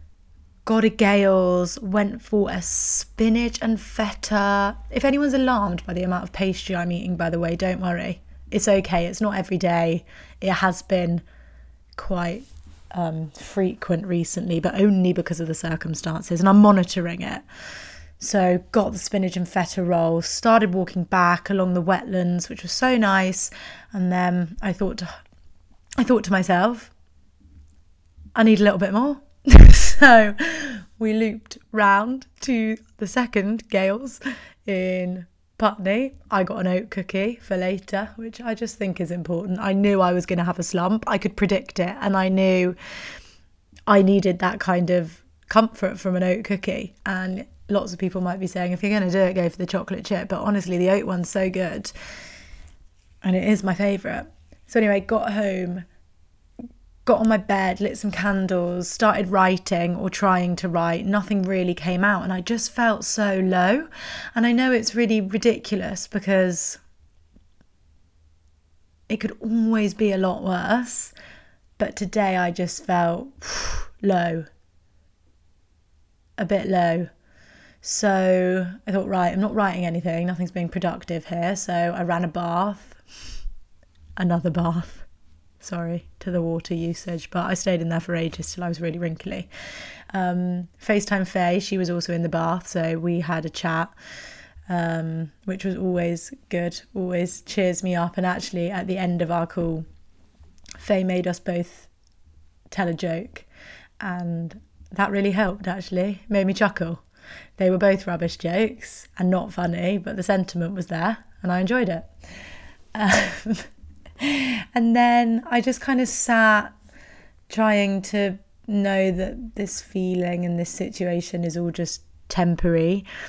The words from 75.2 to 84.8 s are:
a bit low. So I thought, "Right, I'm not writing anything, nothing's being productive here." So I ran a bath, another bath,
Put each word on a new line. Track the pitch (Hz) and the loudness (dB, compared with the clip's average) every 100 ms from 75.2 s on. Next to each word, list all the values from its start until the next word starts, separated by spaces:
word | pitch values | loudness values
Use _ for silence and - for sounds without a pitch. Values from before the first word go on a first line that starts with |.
| _ _ _ _ _ _ _ _ _ _ _ - | _ _ _ _ _ _ _ _ _ _ _ -10
a | 185 | -4
bit | 196 190 | -2 0
low. | 180 170 170 170 - _ _ - - - _ | 0 2 0 -4 -12 _ _ -20 -20 -20 _
So | - - 208 190 185 185 185 185 180 202 - | -10 -2 0 2 2 2 2 0 -4 -8 -4
I | |
thought, | 196 190 | -4 -2
"Right, | 185 175 | 0 0
I'm | 185 | 0
not | 208 214 | -2 0
writing | 196 175 175 | 0 -2 -4
anything, | 170 170 165 175 | -4 -4 -2 -4
nothing's | 175 180 | -4 -6
being | 180 170 | -6 -6
productive | 180 175 - - 165 - | -4 -4 -6 -8 -8 -6
here." | 170 175 190 | -4 -4 -4
So | - | -4
I | 175 175 175 | -2 -2 -2
ran | 175 170 | -2 -2
a | 175 | -2
bath, | 180 170 170 202 196 - - - - - - - - - - - _ - - | -4 -4 -2 -2 -6 -16 -20 -20 -18 -12 -8 -8 -10 -16 -20 -20 _ -16 -4
another | 180 170 175 | -2 0 -2
bath, | 170 165 170 | -2 -2 -2